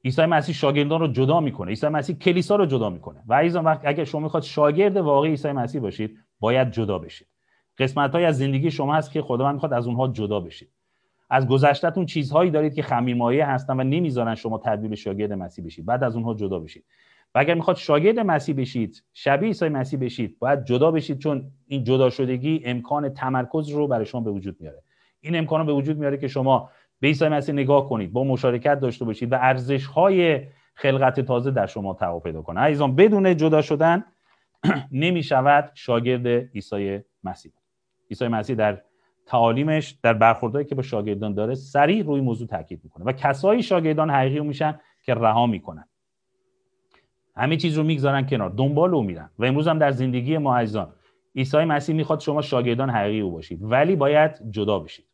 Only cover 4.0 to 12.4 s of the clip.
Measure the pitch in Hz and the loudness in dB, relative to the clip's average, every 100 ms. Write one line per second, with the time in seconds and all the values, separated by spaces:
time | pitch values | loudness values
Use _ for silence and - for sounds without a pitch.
4 | 147 151 151 160 156 - 147 151 202 196 | -4 -4 -2 -4 -4 2 2 4 2 2
5 | 156 143 156 147 147 139 117 143 107 95 | 2 2 2 0 -2 -4 -4 -4 -6 -6
6 | 107 107 _ _ 110 127 123 110 104 90 | -8 -10 _ _ 0 2 2 0 -2 -2
7 | 80 - _ _ _ _ _ - 135 143 | -6 -20 _ _ _ _ _ -2 -2 0
8 | 139 165 175 139 139 135 165 156 139 156 | 0 2 2 2 0 0 -2 -2 0 0
9 | 156 156 151 120 139 143 123 120 117 120 | -2 -6 -4 0 0 -2 -2 -2 -2 -2
10 | 131 110 104 104 87 - - _ _ _ | -2 -2 -4 -4 -6 -16 -20 _ _ _
11 | _ _ _ 127 135 135 143 139 170 175 | _ _ _ 0 4 4 4 4 0 -2
12 | 170 160 135 147 | -2 -2 0 2